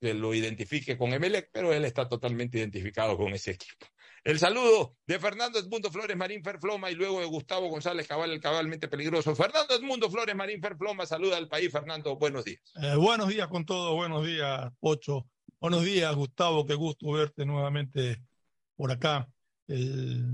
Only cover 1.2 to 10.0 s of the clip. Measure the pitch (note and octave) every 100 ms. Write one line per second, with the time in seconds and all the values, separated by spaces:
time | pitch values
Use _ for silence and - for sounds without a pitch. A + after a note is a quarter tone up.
1.2 | F3 G#3 - - F3+ D3+ C#3+ B2 B2 B2
2.2 | B2 A#2+ B2 A#2+ A2 G2 F#2+ G#2 A2 F#2
3.2 | G2+ G2 - F#2 - - - _ - -
4.2 | - D#3 F3 A3+ B3 A3 C#3+ - - F3
5.2 | G3 G3+ A#3+ A3+ F#3 A3+ G3+ E3+ G#3+ F#3
6.2 | F#3 G#3 E3+ F#3 F3+ G#3 F#3+ E3+ G3 F#3+
7.2 | E3+ D#3 - F#3 F3+ D#3 E3 F3 D3+ D3
8.2 | E3 D#3+ D#3 D#3+ D#3 D#3+ D#3 C#3+ D3+ E3
9.2 | D3+ C#3+ F3 D#4 D4+ B3+ C4+ B3+